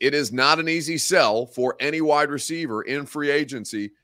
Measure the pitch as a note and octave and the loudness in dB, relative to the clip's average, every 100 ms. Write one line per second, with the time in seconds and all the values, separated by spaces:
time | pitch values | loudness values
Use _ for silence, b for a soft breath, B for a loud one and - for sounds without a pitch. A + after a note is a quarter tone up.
0 | C3+ C#3+ B2 B2 C#3 D#3+ D#3+ E3 D3+ D#3+ | 0 0 -2 2 4 4 2 -2 -2 -4
1 | - F3+ A#2+ A2 B2 - B2+ - C#3+ D#3+ | 2 4 4 2 -2 -2 -2 -2 -2 0
2 | D3+ D3 D3 C#3+ - E3 D3+ G#2+ - C#3+ | 2 4 2 -2 -6 -6 -4 -6 -4 -6
3 | C#3 D3 C#3+ D3 C#3 C3 G#2 G#2+ G2+ _ | -6 -4 0 0 -2 -8 -8 -8 -8 _